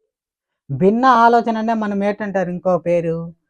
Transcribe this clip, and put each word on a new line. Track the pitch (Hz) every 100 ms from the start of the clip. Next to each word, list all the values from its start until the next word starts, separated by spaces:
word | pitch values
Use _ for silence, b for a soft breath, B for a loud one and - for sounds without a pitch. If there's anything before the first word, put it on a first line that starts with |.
| _ _ _ _ _ _ -
భిన్న | 135 190 226 262
ఆలోచన | 233 233 240 226 220
అనే | 220
మనం | 220 208 202
ఏంటంటారు | 202 208 208 190 175
ఇంకో | 180 185 180
పేరు? | 175 175 165 165 165 -